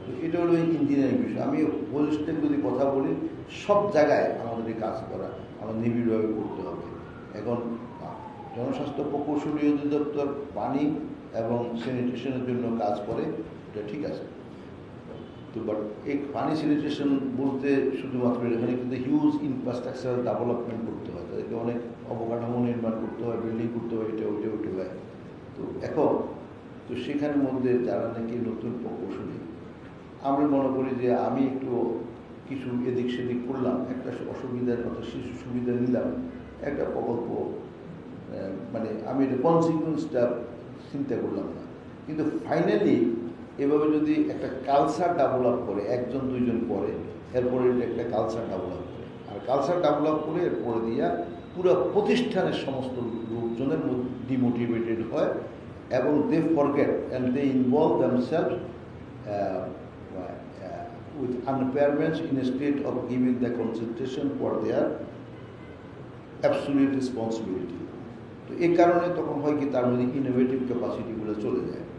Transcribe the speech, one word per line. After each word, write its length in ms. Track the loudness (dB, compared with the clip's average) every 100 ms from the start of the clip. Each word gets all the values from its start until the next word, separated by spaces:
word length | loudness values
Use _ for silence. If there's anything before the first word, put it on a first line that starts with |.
| -8
তো 180 | -4 -2
এটা 140 | 2
হলো 180 | 6 6
এই 60 |
ইঞ্জিনিয়ারিং 540 | 6 4 4 4 4 4
বিষয়। 260 | 2 0
আমি 220 | 2 2 2 2 -2
হোলিস্টিক 500 | 0 2 2 0 0
যদি 180 | 2 2
কথা 220 | 2 2 4
বলি, 440 | 4 2 0 -2 -6 -10
সব 440 | -4 4 4 6
জায়গায় 460 | 6 8 6 4 0
আমাদের 280 | -4 -4 -4
এই 140 | -2
কাজ 320 | -2 -4 -6
করা, 160 | -6 -6 -8 -12 -10
আমাদের 200 | -6 0
নিবিড়ভাবে 460 | 2 2 4 4 2
করতে 400 | 0 -2 -4 -6
হবে। 140 | -6 -8 -10 -12 -14 -12 -6
এখন 380 | -2 -2 -2 -6 -8 -12 -12 -10 -12 -12 -10 -6
জনস্বাস্থ্য 480 | -4 -2 -4 -4
প্রকৌশলী 680 | -2 -2 -2 -2 0 2 2
অধিদপ্তর 540 | 2 2 0 0 0 -2 -4 -6 -4
পানি 360 | -2 2 2 0 -4 -10 -6
এবং 440 | -2 0 0 0 -4
স্যানিটেশনের 600 | -2 0 0 0 -2 -2 0
জন্য 340 | 0 0 0
কাজ 180 | 0 0 -2
করে, 140 | -2
এটা 600 | -2 -4 -8 -12 -10 -8 -6
ঠিক 180 | -4 -4
আছে। 180 | -4 -8 -12 -14 -14 -14 -14 -14 -14 -14 -12 -14 -14 -10
তো 60 | -4 -2
but 420 | -2 -4 -6 -2
এই 80 | -2 -2
পানি 220 | -2 0 2
স্যানিটেশন 640 | 4 2 2 0 2 2 2 0
বলতে 540 | 0 0 2 4 4 0
শুধুমাত্র 440 | -2 0 2 2 2
এখানে 220 | 2 2
কিন্তু 280 | 0 -2 -2
হিউজ 480 | 2 4 4 2
ইনফ্রাস্ট্রাকচারাল 720 | 0 -2 -2 -4 -4 -4 -2 0
ডেভেলপমেন্ট 680 | 0 0 0 0 -2 -4 -4
করতে 240 | -6 -8
হয়, 100 | -8 -6
তাদেরকে 260 | -6 -4 -2
অনেক 200 | -2 -2 -6 -10 -8
অবকাঠামো 560 | -6 -2 -2 0 0 2
নির্মাণ 260 | 0 0
করতে 320 | -2 -4 -4
হয়, 140 | -4 -2
বিল্ডিং 300 | -2 -2 -2
করতে 280 | -2 -2 -2
হয়, 100 | -2
এটা 220 | -2 -2
ওইটা 220 | -2 -2
ওইটা 280 | -2 -4 -4
হয়। 120 | -6 -8 -14 -16 -16 -16 -14 -10
তো 80 | -8 -6
এখন, 420 | -2 2 4 2 -2 -8 -14 -16 -16 -16 -10
তো 80 | -8 -4
সেখানের 320 | -2 0 2
মধ্যে 420 | 2 2 4 4
যারা 280 | 4 0 -2
নাকি 280 | -4 -4 -2
নতুন 440 | -2 -2 -4 -4
প্রকৌশলী, 560 | -6 -6 -6 -6 -6 -8 -10 -12 -14 -16 -16 -16 -16 -6
আমরা 260 | 0 2 4
মনে 220 | 4 4 2
করি 260 | 0 2
যে 140 | 2 4
আমি 280 | 2 2
একটু 560 | 2 0 0 0 0 -2 -6 -12 -16 -16 -10
কিছু 420 | -8 -2 -2 0
এদিক 200 | 0 0
সেদিক 260 | 0 -2 -2 -2
করলাম, 340 | 0 0 0
একটা 280 | -2 -4 -6
অসুবিধার 680 | -6 -6 -6 -6 -2 0 0
কথা, 260 | -2 -6
শিশু 260 | -6 -8 -8 -8
সুবিধা 360 | -6 -2 0 2
নিলাম, 480 | 2 2 0 -2 -6 -10 -14 -8
একটা 220 | -4 -2
প্রকল্প 680 | -2 0 0 -2 -2 -4 -4 -6 -10 -14 -14 -14 -14 -14 -12
আহ, 220 | -8 -6 -8 -6
মানে, 340 | -4 -4 -4 -2
আমি 180 | 2 2
এটা 100 | 4
কনসিকুয়েন্সটা 920 | 6 6 4 2 0 -2 0 2 2 2 -6 -10 -14 -14 -8
চিন্তা 240 | -4 -2 -2
করলাম 300 | 0 -2 -4
না। 160 | -8 -12 -14 -16 -14 -6
কিন্তু 180 | -2
finally 800 | -2 -2 0 2 4 4 6 6 4 2 -4 -8 -10 -2
এভাবে 420 | 4 4 6 4
যদি 300 | 4 4 2
একটা 180 | 0 -4 -4 2
কালচার 520 | 4 4 4 2 4
ডেভেলপ 420 | 4 4 4 2 0
করে, 140 | -2
একজন 380 | 0 0 0 -2
দুইজন 400 | -2 2 2 2 0
করে, 220 | 0 -2 -4 -8 -12 -4 0
এরপরে 320 | 2 4 4
এটা 320 | 4 2 0
একটা 160 | 0 0
কালচার 240 | 0 -2 -2
ডেভেলপ 360 | -2 -4 -6 -8
করে, 460 | -10 -12 -12 -10
আর 60 | -8 0
কালচার 340 | 2 2 4
ডেভেলপ 360 | 4 4 4 2
করে 240 | 0 0
এরপরে 500 | 2 0 0 0 0
দিয়া 340 | 2 2 0 -4 -8 -10 2
পুরো 340 | 6 6 4
প্রতিষ্ঠানের 600 | 4 4 4 4 2 2
সমস্ত 460 | 0 -2 -2 -4 -4 -2 -4 -4
লোকজনের 440 | -2 -2 0 0 2
মধ্যে 400 | 2 0 -2 -4 -2
ডিমোটিভেটেড 840 | 2 4 2 0 0 0 -2 0
হয় 200 | 2 2 0 -6 -10 -14 -14 -2
এবং 340 | 2 4 4 4
they 120 | 4
forget 760 | 4 4 4 4 4 2 0 0
and 160 | 2 2
they 80 | 4
involve 560 | 4 6 6 6 6
themselves, 520 | 4 4 2 2 2
uh, 800 | 0 -6 -12 -14 -14 -14 -12 -4
uh, 1400 | -2 0 -2 -4 -8 -12 -14 -12 -10 -8 -10 -12 -12 -10 -10 -10 -12 -12 -4
with 120 | -2 -2 -2
impairments 720 | 0 0 4 4 4 2 0 0 0
instead 400 | 2 2 2 2 0
of 260 | -2 0
giving 240 | 2 4 4
the 80 | 2 0
concentration 640 | -2 -2 -4 -4 -4 -2 -2 0
for 100 | 0 0 2
their 200 | 2 2 -2 -8 -12 -14 -14 -14 -14 -14 -14 -14 -14 -14 -14 -14 -2 0
absolute 460 | 0 2 4 4 4
responsibility। 840 | 0 -2 -2 -2 -2 -4 -4 -8 -10 -12 -14 -14 -14 -14 -10
তো 60 | 0
এই 160 | 4 8
কারণে 380 | 8 6 4 0
তখন 240 | 0 0
হয় 160 | 2 2
কি, 80 | 2
তার 140 | 2 4
মধ্যে 160 | 4
ইনোভেটিভ 560 | 2 2 2 4 4 2 0
ক্যাপাসিটিগুলো 680 | 0 -2 -2 -4 -4 -4
চলে 260 | -2 0 0
যায়। 240 | -2 -6 -8